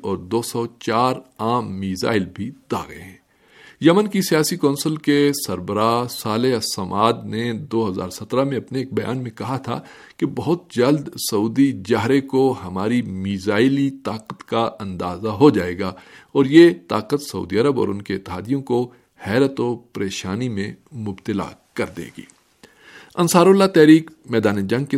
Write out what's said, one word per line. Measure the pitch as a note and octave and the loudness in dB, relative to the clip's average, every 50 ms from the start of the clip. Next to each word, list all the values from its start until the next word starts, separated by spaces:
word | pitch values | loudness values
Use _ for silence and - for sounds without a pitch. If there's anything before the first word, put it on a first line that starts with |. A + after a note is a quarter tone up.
اور | - G2 F#2+ | -6 -6 -6
دو | F2+ F2+ F2+ A2 A#2 | -6 -6 -4 -4 -4
سو | A#2 - - A#2+ A#2 A#2 - - | -4 -4 -6 -6 -6 -6 -10 -10
چار | - A#2 A2 A#2 B2+ B2+ B2+ - - _ _ - | -6 -2 0 0 2 0 0 -4 -8 _ _ -6
عام | A2 A2+ A#2+ B2 A2 G2+ F#2+ F#2+ | -4 -2 -2 -2 -4 -4 -8 -8
میزائل | F#2+ F#2+ F#2 F#2 A#2 A#2+ A2+ G#2 F#2 F2 - | -6 -6 -6 -4 -2 -2 0 -2 -2 -4 -8
بھی | G2 G2+ C3 - - _ - | -10 -12 -12 -12 -14 _ -8
داغے | - - - - - - | -8 -8 -8 -10 -16 -18
ہیں۔ | - F#2+ F#2+ - _ _ _ _ _ _ _ - - - - - | -20 -20 -20 -20 _ _ _ _ _ _ _ -20 -20 -20 -6 0
یمن | C3+ D#3+ E3+ G3+ G#3+ | 2 4 4 4 2
کی | G3+ - F#3+ | 2 0 -2
سیاسی | - - E3 D#3 D3+ - F3+ | 0 2 2 0 0 0 -2
کونسل | E3+ D3+ C#3 C#3 C#3 - D#3 D#3 | 0 0 0 0 0 -4 -4 -4
کے | D3+ - D3 C#3+ C#3+ C#3+ C#3+ C#3 C#3+ - | -4 0 2 2 4 4 2 0 -2 -4
سربراہ | - F#2 F2 F2 G2 G2+ G#2 A2 A#2 A#2 A#2+ B2 | -6 -6 -6 -6 -4 -2 0 2 2 2 0 -2
صالح | A#2+ - - - A2 G#2+ A#2 B2 C3 B2 | -4 -8 -8 -4 -2 -2 0 0 0 0
الصماد | A2 A2 - - G#2+ F#2 F2+ F#2 G2+ A2 A#2 A#2 A#2 G#2 | 0 -2 -4 -6 -6 -6 -4 0 2 2 2 2 0 -4
نے | G#2 G#2 A2 A#2 A#2+ A2+ | -8 -6 -6 -6 -6 -6
دو | G#2 B2 - A2 A2+ A2+ G2 | -8 -8 -4 -2 -2 -2 -2
ہزار | F#2 G2 F#2 F2+ | -4 -6 -8 -8
سترہ | - - G#2+ - A#2+ B2+ C#3 | -10 -12 -10 -4 -2 -2 -2
میں | C#3 C3+ | -2 -2
اپنے | A2 - - A#2 C3+ | -6 -6 -6 -6 -6
ایک | B2 - G#2+ | -6 -4 -4
بیان | A2+ G#2+ G#2 B2 | -4 -4 -4 -6
میں | C3 B2 A2+ | -6 -8 -10
کہا | - - A2 A#2+ C3+ | -10 -8 -8 -6 -6
تھا | C3+ - A#2 B2 C#3 - - - - - - - | -6 -6 -6 -8 -8 -8 -14 -20 -20 -20 -16 -8
کہ | - E3+ | -4 -4
بہت | C3+ - B2 - C#3+ F3 F3 - - | -4 -4 -4 -2 -2 -2 -2 -4 -6
جلد | - A#2+ A#2+ C#3 D3+ D3 C#3+ - - - - - | 0 2 4 4 4 2 -2 -8 -10 -8 -6 -2
سعودی | A2+ G2+ G#2+ A#2 A2+ C3 C#3 C#3 A#2 F#2+ F#2 | -2 0 0 0 2 2 2 2 2 -2 -2
جہرے | G#2+ A#2+ G#2+ G#2+ A#2 C3+ C#3 | 0 0 0 2 2 2 0
کو | C3+ - C3+ C3 C3+ C3 C3 - F#2+ | 0 0 0 2 2 2 0 -2 -8
ہماری | F2+ - F#2 G2+ A2+ B2 B2 | -8 -4 -4 -2 0 0 -2
میزائلی | A#2 G#2 F#2+ F#2+ F#2+ G2 G2+ F#2+ F#2 G#2+ G2+ G#2+ B2 C3+ C#3 C#3 C#3 C#3 C3+ - - | -2 -4 -6 -6 -4 -4 -4 -4 -2 0 2 4 4 4 4 2 0 -2 -4 -6 -8
طاقت | G2+ A2 A2 - - - - - | -8 -8 -8 -10 -14 -16 -14 -8
کا | - A2+ A#2 A#2 - - - | -4 -2 -2 -2 -2 -4 -8
اندازہ | G#2 G2 F#2 E2+ F#2 F2 F2 F2 G#2+ | -10 -10 -8 -8 -6 -8 -6 -6 -6
ہو | A2 G#2 G2+ C#3 D3+ | -4 2 6 6 6
جائے | A#2 G2 F2 F2+ F2+ F#2 | 6 6 0 -4 -4 -6
گا | G2 F#2 - - - - - - - _ | -6 -6 -8 -10 -16 -20 -20 -20 -14 _
اور | - C#3 C3+ | 0 0 2
یہ | C3 D3 E3 E3+ E3+ F3 - - | 6 8 10 10 8 8 2 -6
طاقت | - G#2+ G#2+ G#2+ - D3 C#3+ | -4 -4 -4 -2 -2 -4 -4
سعودی | - - - F#2+ F2+ F#2 F#2+ G#2+ | -4 -6 -8 -8 -6 -2 0 0
عرب | B2+ C#3+ C3 A#2 | 2 2 2 0
اور | G2 | -2
ان | G2+ G2+ G2+ | -2 -4 -6
کے | G2+ - F#2+ | -6 -6 -8
اتحادیوں | F#2+ - - F#2 F2+ F#2+ A2+ C3+ C#3 | -8 -6 -8 -10 -10 -6 -4 -6 -4
کو | C3 - A#2+ B2 B2 A#2+ - _ _ _ _ - - | -2 -2 -2 -2 -2 -4 -10 _ _ _ _ -12 -6
حیرت | F#2+ G#2+ B2+ C#3 C3+ C3+ - | 0 2 2 2 2 0 -2
و | A#2+ A#2+ A#2+ | -2 -2 -4
پریشانی | A#2 - _ - A2 G#2 F#2+ - - - F#2 G2 A#2 B2+ B2 | -6 -8 _ -8 -6 -6 -6 -6 -8 -8 -6 -4 -4 -4 -4
میں | G#2+ G2 G2+ A2 - - _ _ D3 | -4 -4 -6 -6 -8 -14 _ _ -12
مبتلا | A#2 G#2+ G#2 F#2+ - - A#2 G#2 F#2+ D#2+ - - _ _ _ - | -10 -8 -8 -8 -8 -6 -4 -4 -4 -4 -6 -10 _ _ _ -8
کر | - G#2+ E2 - | -8 -6 -6 -8
دے | F2 E2+ - - | -12 -14 -14 -14
گی۔ | - - - _ _ _ _ _ _ _ - _ _ _ - - - - - - | -18 -20 -20 _ _ _ _ _ _ _ -20 _ _ _ -20 -20 -20 -20 -10 -4
انصار | - F3 E3 - F3 F3 | -2 0 4 4 6 8
اللہ | F#3+ G3 G3 G3 | 8 6 6 6
تحریک | F#3+ - E3 D3+ D3+ D#3+ E3 D#3+ - - _ - B2 | 4 6 8 10 10 8 8 6 0 -16 _ -10 -4
میدان | A#2 A2+ G#2 G#2 G#2 G2+ G2 | -2 0 2 2 0 0 0
جنگ | G2 A#2 B2+ C#3+ | 0 -2 -2 -2
کے | - C#3+ | -2 -4